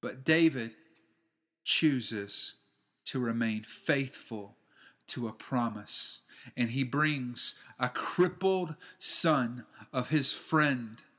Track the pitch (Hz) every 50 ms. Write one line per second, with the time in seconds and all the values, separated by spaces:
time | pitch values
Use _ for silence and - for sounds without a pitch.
0 | - 117 95 131 135 - 160 165 170 160 135 131 113 113 113 _ _ _ _ _
1 | _ _ _ _ _ _ _ _ _ _ _ _ _ - - - - 156 139 127
2 | 110 - 113 107 101 101 - - - - - _ _ _ _ _ _ _ _ _
3 | _ - - 135 123 117 113 117 117 113 110 107 107 - - - - - 151 139
4 | 139 131 - - - - 117 107 101 101 - _ _ _ _ _ - - _ _
5 | _ - - 135 120 113 107 - - - 139 127 120 113 104 107 104 - - -
6 | - - - - _ _ - - - - - - 120 113 113 135 135 123 120 143
7 | 151 151 151 143 127 123 120 - - - - - - - - _ 127 123 - -
8 | - - - - 180 180 185 - 185 190 190 190 180 156 156 - - - - _
9 | - - - - - 170 156 139 123 117 120 123 113 _ _ - - _ - 135
10 | 123 - 151 151 135 - - - - - - 156 151 147 139 127 120 110 110 -
11 | - _ _